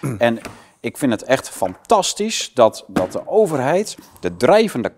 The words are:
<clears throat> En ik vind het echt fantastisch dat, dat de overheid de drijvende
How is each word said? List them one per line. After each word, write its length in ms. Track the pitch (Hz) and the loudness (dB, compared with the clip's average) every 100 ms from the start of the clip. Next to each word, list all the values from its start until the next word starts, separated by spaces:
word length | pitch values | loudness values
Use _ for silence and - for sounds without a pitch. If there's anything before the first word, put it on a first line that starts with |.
<clears throat> 180 | 135 104 | -8 0
En 200 | 120 113 - - - _ | 0 0 -6 -18 -20 _
ik 160 | 120 - | -12 -4
vind 160 | 135 | -2
het 100 | 104 | -2
echt 260 | - 131 - | 0 0 -2
fantastisch 1040 | - 92 95 - 208 - - 214 - - | -6 -6 -6 0 2 2 -4 -4 -6 -4
dat, 300 | 127 110 - - | 4 4 2 -6
dat 260 | - 92 | -4 -4
de 160 | - - | -4 -2
overheid 680 | 202 196 147 131 180 214 - - - | 0 2 0 0 -2 -4 -10 -20 -10
de 160 | 87 87 | -8 0
drijvende 560 | 127 208 226 127 95 | 4 4 4 -2 -6